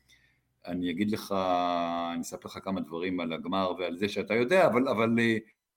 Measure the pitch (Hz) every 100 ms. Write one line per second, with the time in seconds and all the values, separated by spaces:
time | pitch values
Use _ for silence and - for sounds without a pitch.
0 | _ _ _ _ _ _ 87 90 90 82
1 | 104 107 - 98 92 90 87 87 85 85
2 | 85 85 80 90 - 92 95 92 80 82
3 | 92 90 82 80 82 98 95 87 87 85
4 | 101 101 95 110 123 185 160 117 131 107
5 | 113 117 117 110 - _ _